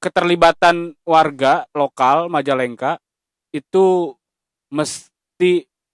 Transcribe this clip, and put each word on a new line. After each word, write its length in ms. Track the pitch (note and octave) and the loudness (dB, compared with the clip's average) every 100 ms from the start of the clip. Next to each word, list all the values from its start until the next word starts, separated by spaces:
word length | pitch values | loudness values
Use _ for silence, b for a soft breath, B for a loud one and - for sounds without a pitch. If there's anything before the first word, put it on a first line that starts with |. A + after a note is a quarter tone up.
keterlibatan 880 | F3+ F3+ F3 E3+ E3 D#3+ F3 E3+ E3+ D3+ - | -6 -2 0 2 2 4 2 2 -4 -12 0
warga 560 | D#3+ D#3 C#3 C3+ D#3+ C3+ | 2 2 0 0 0 -2
lokal 560 | D3 C#3 - B2+ D3 F3 | -4 -4 0 0 2 0
Majalengka 720 | D#3+ C#3 C3+ B2 A#2 C3 E3 _ _ _ _ _ D3+ | -4 -2 -2 -4 -6 -6 -6 _ _ _ _ _ -14
itu 640 | - F#3+ F#3+ F#3 E3 C3 _ _ _ _ _ | -4 0 2 2 -2 -10 _ _ _ _ _
mesti, 960 | C#3+ D3+ - - _ _ - F3+ F3+ - _ _ | -6 -6 -8 -18 _ _ -2 0 0 -4 _ _